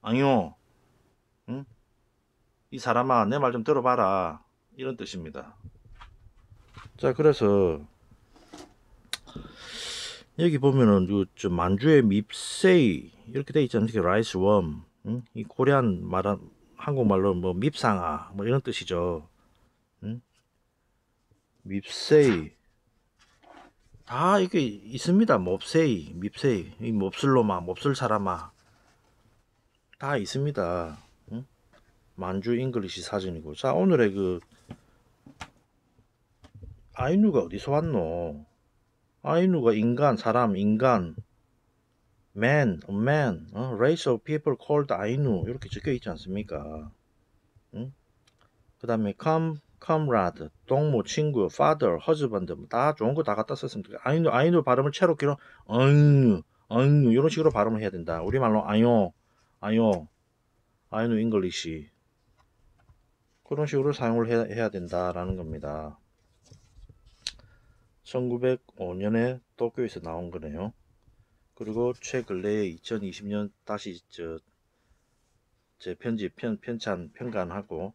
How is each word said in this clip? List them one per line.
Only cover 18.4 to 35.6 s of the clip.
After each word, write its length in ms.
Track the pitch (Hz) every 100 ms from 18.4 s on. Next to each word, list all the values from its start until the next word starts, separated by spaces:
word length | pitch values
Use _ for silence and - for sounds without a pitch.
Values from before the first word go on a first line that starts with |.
| 101
이런 160 | 135
뜻이죠. 680 | 131 107 90 90 87 82 78 _ _ _ _ _ _ _
응? 180 | 101 117 _ _ _ _ _ _ _ _ _ _ _ _ _ _
밉세이. 880 | 98 98 - - - 151 143 95 78 _ _ _ _ _ _ _ _ _ _ - - _ _ - _
다 340 | 120 170 202
이게 200 | 185 185
있습니다. 760 | 131 101 101 123 - 185 226 123
몹세이, 760 | 90 95 - 160 160 104 76 85
밉세이, 600 | 98 - 143 110 85 -
이 120 | 117
몹쓸 400 | 110 95 - 139
놈아, 300 | 131 110 92
몹쓸 340 | 87 92 143 135
사람아. 560 | 123 107 98 90 80 _ _ _ _ _ _ _ _ _ _ _ _ _ _ _
다 180 | 139 143
있습니다. 800 | 101 135 143 143 87 87 82 76 _ _ -
응? 120 | 113 135 _ _ _ _ _ _ -
만주 400 | 92 95 104 120
잉글리시 480 | 131 120 92 -
사전이고. 520 | 87 104 95 82 76 76
자, 180 | 131
오늘의 400 | 143 190 165 110
그 260 | 98 95 90 - _ _ - _ _ _ _ - - - _